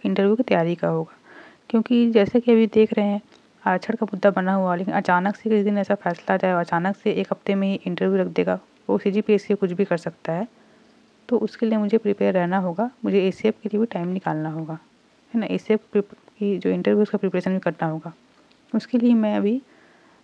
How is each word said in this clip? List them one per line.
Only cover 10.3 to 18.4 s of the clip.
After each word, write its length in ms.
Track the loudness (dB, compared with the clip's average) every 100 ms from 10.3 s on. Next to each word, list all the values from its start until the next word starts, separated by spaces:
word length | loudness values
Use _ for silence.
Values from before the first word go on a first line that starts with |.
है। 140 | -6 -6 _ _ _ _ _ _ _ -2
तो 80 | -2
उसके 280 | -2 -2 -2
लिए 120 | 0
मुझे 200 | 2 0
prepare 360 | 0 0 2
रहना 240 | 2 0 0
होगा, 340 | -2 -4 -4 -4 0
मुझे 220 | 2 0
एसीएफ़ 280 | 0 -2 -2
के 60 | -4
लिए 100 | -2
भी 60 | -2
time 220 | -4 -4
निकालना 440 | -4 -4 -4 -4
होगा, 280 | -6 -8 -12 _ _ _ _ _
है 60 | -6
ना। 60 | -4
एसीएफ़ 360 | -4 -2 -2 -2
प्रिप-, 220 | -4 -4
की 440 | -10 -18 -6 -4 -2
जो 120 | -2
इंटरव्यू 320 | 0 2 2
उसका 160 | 2 0
preparation 360 | -2 -2 -2
भी 60 | -2
करना 260 | -2 -2 -4
होगा। 280 | -4 -10 -16 _ _